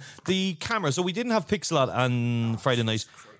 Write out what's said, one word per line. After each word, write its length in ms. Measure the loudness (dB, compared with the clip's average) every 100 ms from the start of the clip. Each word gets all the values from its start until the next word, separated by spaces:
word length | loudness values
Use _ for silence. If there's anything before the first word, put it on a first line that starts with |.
| -6 -12
the 300 | -2 0 0
camera, 360 | -4 -4 -2 0
so 100 | 0
we 100 | -2
didn't 200 | -2 0
have 140 | 0 0
Pixel 480 | -4 0 0 2
on 600 | 2 2 2 2 0 0 0
Friday 260 | 0 2
night. 200 | 2 0 -4 -16 -20